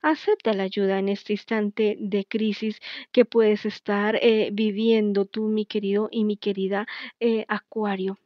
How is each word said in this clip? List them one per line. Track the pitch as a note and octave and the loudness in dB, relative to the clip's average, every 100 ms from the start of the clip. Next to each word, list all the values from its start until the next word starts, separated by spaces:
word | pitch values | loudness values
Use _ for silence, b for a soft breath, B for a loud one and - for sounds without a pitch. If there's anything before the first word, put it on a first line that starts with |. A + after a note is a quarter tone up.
Acepta | D4+ D#4 - G#4 - | 2 0 2 0 2
la | G3+ | 0
ayuda | F#3+ G3+ G3 F#3+ | -2 0 0 2
en | G3 | 0
este | G3+ - | -4 -4
instante | G#3 - A3+ G#3 - G#3+ - | -8 -4 -2 -2 0 0 0
de | G#3 G3+ | -2 -4
crisis | G3 A3+ A3 G3+ A3 G#3+ B B C4+ | -2 -2 -2 -2 -4 -6 B B -2
que | - A#3 | 2 4
puedes | A#3 A3 G#3 A3 | 4 4 2 -2
estar, | - - G3+ G#3 A3+ | -8 -4 0 0 2
eh, | A#3+ A3 F#3+ | 4 4 0
viviendo | G3+ G#3+ G3+ A3+ A3+ G#3+ G3+ G3 | 0 -2 0 2 4 4 0 -2
tú, | - A3 | -2 -2
mi | G#3+ G#3 | -2 -2
querido | A3 G3+ G3+ G#3+ | -4 0 -2 -2
y | A#3 | -2
mi | G#3+ G#3 | 0 0
querida, | - G3 F#3+ G3 G#3+ B C4 - | -4 -2 -2 -2 -4 B -14 -4
eh, | A#3+ A3+ - | 0 0 -2
Acuario. | G#3 _ A3+ G#3 G3 F#3+ G3 | -6 _ -6 -4 -2 -4 -6